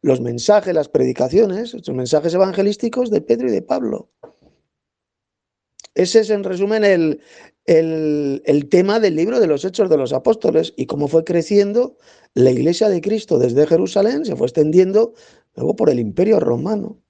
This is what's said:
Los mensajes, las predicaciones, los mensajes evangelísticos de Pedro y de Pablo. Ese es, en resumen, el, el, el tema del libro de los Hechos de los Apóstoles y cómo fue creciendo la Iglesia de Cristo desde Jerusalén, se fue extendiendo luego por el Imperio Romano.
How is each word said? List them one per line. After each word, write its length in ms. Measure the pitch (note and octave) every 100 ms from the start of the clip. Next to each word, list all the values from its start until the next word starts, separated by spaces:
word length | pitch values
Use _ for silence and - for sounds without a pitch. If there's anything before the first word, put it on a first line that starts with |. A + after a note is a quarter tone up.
Los 200 | E3 B2+
mensajes, 520 | A#2+ A#2+ - G#3 G3+
las 160 | D#3+ D3
predicaciones, 840 | - C3 B2 D3+ E3+ G#3+ F#3 A#3
los 160 | B3 -
mensajes 440 | C3 B2 D#3 D#3+
evangelísticos 800 | F3 F#3+ F#3 G3+ G#3 A#3 A#3+ B3
de 100 | G3+
Pedro 260 | - E3 B3
y 20 |
de 100 | G#2
Pablo. 480 | - - A2+ - - _ - _ _ _ _ _ _ _ _ _ _ _ _ _ _ _ - -
Ese 240 | F#3 A3+
es, 100 | G#3
en 140 | G#3
resumen, 400 | G3 F3+ G3 A3
el, 380 | G#3 F#3 E3 D3 _ - - _ -
el, 800 | E3 D#3+ D#3+ D#3 D3+ C#3+ C3+ -
el 240 | D3 C3+
tema 300 | F3 F#3+ A3
del 160 | G#3+ D#3
libro 240 | F#3 B3+
de 80 | F#3
los 180 | C#3+ F#3+
Hechos 240 | F#3 F#3+
de 80 | D#3
los 160 | C3
Apóstoles 600 | C3 - A3+ F#3 D#3+ E3 -
y 80 | -
cómo 220 | C#3 C#3+
fue 160 | D#3+
creciendo 760 | D#3+ E3+ E3 G3+ G3+ G#3+ B3+ _ _ _ _ -
la 160 | B2+
Iglesia 360 | B2+ C#3+ F3 G#3+
de 140 | F3+
Cristo 380 | F#3 G#3+ - D3+
desde 260 | B2 B2 D3+
Jerusalén, 580 | E3 F#3 G3+ G#3 C#4
se 120 | D4 D3
fue 100 | B2+
extendiendo 680 | - D3+ F3 F#3 G3+ A#3 - - _ _ -
luego 200 | D3 G3
por 140 | A3
el 100 | B2
Imperio 400 | A2+ B2+ F#3+ G#3+
Romano. 600 | - A#2+ D#3+ G#3+ G3 -